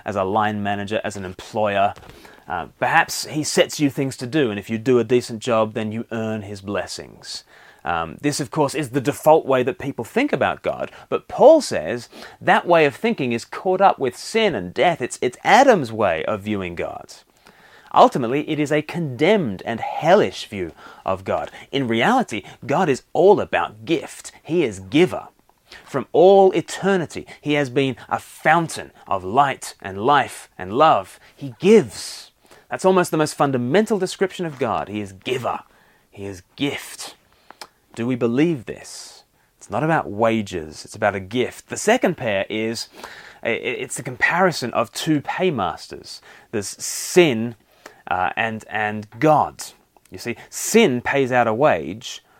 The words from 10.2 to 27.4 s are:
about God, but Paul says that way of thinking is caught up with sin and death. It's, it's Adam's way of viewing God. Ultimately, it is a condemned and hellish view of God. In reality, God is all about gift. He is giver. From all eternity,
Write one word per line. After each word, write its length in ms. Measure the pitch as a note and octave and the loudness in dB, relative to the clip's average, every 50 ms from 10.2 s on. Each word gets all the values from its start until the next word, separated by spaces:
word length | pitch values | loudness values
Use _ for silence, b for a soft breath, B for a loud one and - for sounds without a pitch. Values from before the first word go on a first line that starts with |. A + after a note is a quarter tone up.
| C#4+ D4 | 0 0
about 300 | - C#3+ G#2+ F#2 D2 - | 0 0 0 0 -2 -2
God, 280 | - E2+ C#2 B1 C2 - B B B - | -4 -4 -4 -4 -6 -10 B B B -6
but 180 | - F#2+ - - | -6 -6 -6 -6
Paul 320 | - - G#3 C4+ E4 D#4 | 2 6 8 8 8 8
says 480 | - - A2+ E2+ D2+ E2 A#2 A#2+ A#2 B B B B B B B | 4 0 -4 -4 -4 -4 -6 -6 -8 B B B B B B B
that 260 | A2+ C#3+ F#3+ A3 - | 0 2 2 2 2
way 200 | F3 E3+ E3 D#3 | 4 4 4 4
of 100 | C#3+ - | 2 0
thinking 360 | - - A#3+ A3 - C#3+ B2 | -2 -2 -2 -2 -2 -2 -2
is 120 | A#2 A#2 - | -2 -4 -6
caught 380 | - - - - F#3+ F#3 F#3 | -8 -12 -6 -2 -2 2 4
up 160 | G3 F#3 - - | 4 4 4 2
with 180 | C#3 B2 - | -2 -4 -4
sin 380 | - - - - A3+ A3 G3+ D3 | -6 -8 -4 0 0 0 0 0
and 180 | G2+ F2+ F2+ | -2 -6 -4
death. 300 | F2+ - C3 F3 E3 - | -2 0 2 2 2 0
It's, 160 | B2 A2+ - - | -4 -8 -4 -4
it's 160 | - B2 - - - | -4 -4 -4 -2 0
Adam's 480 | D3+ F#3+ A#3 C#4+ C#4 A3+ F3 C3+ A2 | 4 4 6 6 6 6 4 2 -2
way 320 | A2+ G#2+ A2 F#2 D#2+ D#2+ - | -2 0 0 0 0 0 -2
of 160 | - G#2+ G2+ | -4 -4 -4
viewing 360 | G2 G#2+ G#2 G2 F#2+ F2+ F2 | -4 -4 -4 -4 -4 -6 -6
God. 360 | E2 D#2+ D2+ D2 - - - - - - _ b b b b b b b b b b b b | -6 -8 -8 -8 -12 -16 -18 -20 -20 -20 _ b b b b b b b b b b b b
Ultimately, 560 | - - F3 - - E3 B2 A2 C3 D3+ - - | 6 6 6 6 6 2 -2 -2 -2 -2 -2 -2
it 100 | D#3+ C#3+ | -2 -2
is 140 | D3+ C3+ | 0 0
a 80 | D3+ D#3 | 0 -2
condemned 840 | D3+ - - E3+ E3+ C#3+ B2 A2+ D3+ F3+ A3 G#3 D#3+ A2 F#2+ F2 - | -2 -4 -6 -6 -6 -4 -2 0 2 4 4 2 0 -2 -4 -6 -6
and 140 | - A#2 A2 | -8 -6 -6
hellish 680 | - - - - - D#3+ F#3 G#3+ C#3 G2 - - - | -6 -8 -6 -2 2 4 4 4 4 2 -2 -8 -12
view 260 | - G#2+ G2 F2+ D#2+ B B B B B B - | -10 -8 -6 -6 -8 B B B B B B -4
of 200 | - F#2+ F#2 F#2+ | -4 -4 -4 -2
God. 260 | G#2+ F#2 D#2+ D2 - B B B B | -4 -4 -2 -4 -6 B B B B
In 160 | - C#3 C3+ | -4 -2 0
reality, 560 | A2+ A2+ A2+ B2 F#3+ A#3+ C4 G#3+ - A#2 G2+ B B B B - | 0 2 2 2 2 2 2 0 -2 -6 -8 B B B B -4
God 240 | A2+ C3+ E3 F#3+ D#3+ | -2 0 2 2 2
is 140 | C3 - - _ | 0 -2 -4 _
all 260 | - - E3+ G3 G3+ C3+ | 0 4 6 6 6 6
about 460 | F#2+ E2+ - F2 E2+ - - A2 A2 | 2 0 0 -2 -2 -2 -6 -8 -4
gift. 480 | G#2+ E3 - - - - - - - b b | -2 -2 -2 -4 -6 -14 -18 -18 -20 b b
He 220 | _ - D#3 F3+ D#3 | _ -4 0 0 0
is 160 | A2+ G2 F2+ | 0 -2 -8
giver. 480 | F#2+ F#2 C3 D3+ F3+ C3+ G2+ - - - - _ _ _ _ _ B B B B B | -6 0 2 4 4 4 2 -4 -10 -14 -20 _ _ _ _ _ B B B B B
From 220 | - - C#3+ - - | -8 -6 -6 -4 0
all 400 | - D3 E3+ F#3+ G3 G3 F#3+ F#3+ | 4 8 8 10 10 10 8 6
eternity, 760 | - E3 - - - - - F#3+ G3 F#3 D#3 - - - B B B B | 6 2 -2 -4 -6 -4 0 0 0 0 -2 -4 -8 -10 B B B B